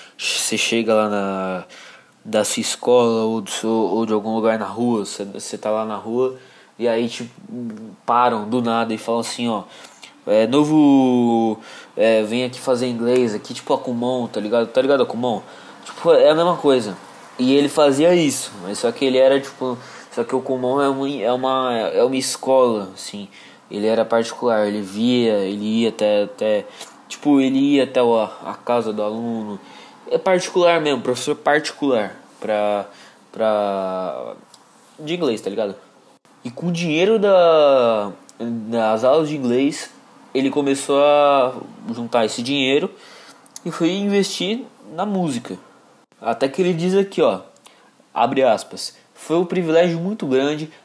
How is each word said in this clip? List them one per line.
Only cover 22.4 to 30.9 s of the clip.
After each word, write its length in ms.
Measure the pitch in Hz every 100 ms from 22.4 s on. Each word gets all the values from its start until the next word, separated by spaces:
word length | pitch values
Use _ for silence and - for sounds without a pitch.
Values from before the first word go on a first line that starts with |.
| - 131 123 107 95
assim, 340 | 95 - 104 98 - - - -
ele 160 | 101 107
era 180 | 113
particular, 640 | 113 117 117 - 123 110 104
ele 140 | 104
via, 560 | 98 101 117 123 117 107
ele 260 | 95 104
ia 240 | 107 110 113
até, 360 | - 107 104
até, 420 | 101 - 107 107 - - - - -
tipo, 320 | - 147 143
ele 180 | 131 135
ia 260 | 139 143
até 180 | 127 127
o, 180 | 120 113
a 360 | 107 - - 101
casa 280 | - 120 110
do 100 | 107
aluno, 560 | 104 110 117 113 107 101 - - - - -
é 80 | 165
particular 600 | 190 180 - 185 175 170
mesmo, 200 | 151